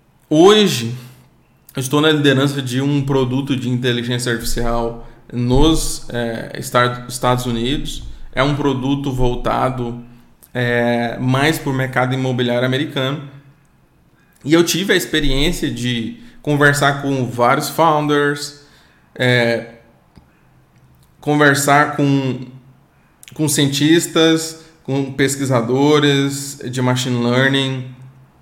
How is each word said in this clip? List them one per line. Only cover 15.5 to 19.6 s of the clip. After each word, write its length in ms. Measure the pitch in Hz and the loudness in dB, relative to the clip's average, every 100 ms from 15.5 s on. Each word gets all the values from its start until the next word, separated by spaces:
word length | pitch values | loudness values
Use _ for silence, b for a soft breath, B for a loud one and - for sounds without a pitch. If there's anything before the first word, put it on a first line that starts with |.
| 175 151 | 0 -4
de 480 | 120 123 120 107 - B B | -4 -4 -4 -6 -10 B B
conversar 600 | - 143 143 139 143 143 | -2 2 4 4 0 0
com 220 | 139 135 120 | -2 -2 -4
vários 420 | 120 120 139 147 | 0 2 2 -2
founders, 920 | - 160 151 147 147 143 147 - - b b b b b | 0 2 2 2 2 0 -2 -8 -14 b b b b b
é, 600 | - 127 123 117 117 | -2 2 2 2 -2